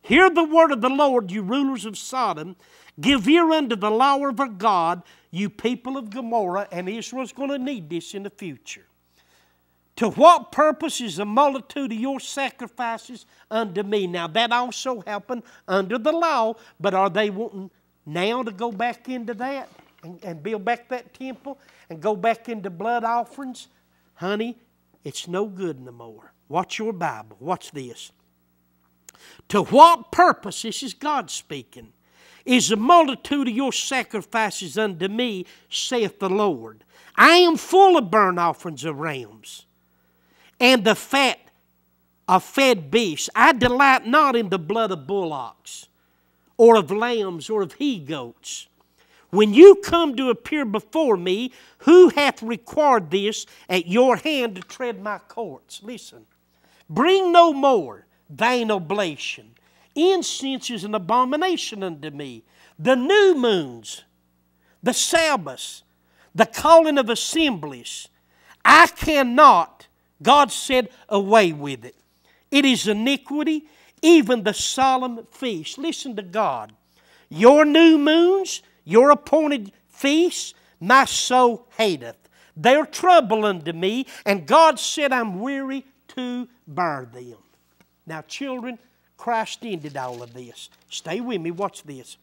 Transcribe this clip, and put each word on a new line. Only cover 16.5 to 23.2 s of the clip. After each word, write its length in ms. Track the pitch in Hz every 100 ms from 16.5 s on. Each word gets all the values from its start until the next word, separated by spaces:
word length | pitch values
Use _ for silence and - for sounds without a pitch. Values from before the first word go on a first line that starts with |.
| 226 _ _
but 160 | 180 185
are 160 | 196
they 180 | 180 214
wanting 400 | 190 233 196 190 _ _ _ -
now 340 | 160 196 240
to 100 | 233
go 200 | 185 240
back 360 | 196 240 233 -
into 280 | 254 226 226
that 340 | 254 277 - _ _ _
and, 180 | 160 180
and 180 | 196 165
build 240 | 165 214 196
back 240 | 233 240
that 240 | 247 -
temple 460 | _ 262 247 277 262 _ _ _
and 100 | 165
go 140 | 185 208
back 340 | 220 226 -
into 220 | 220 190
blood 320 | 170 214 240
offerings? 640 | 226 240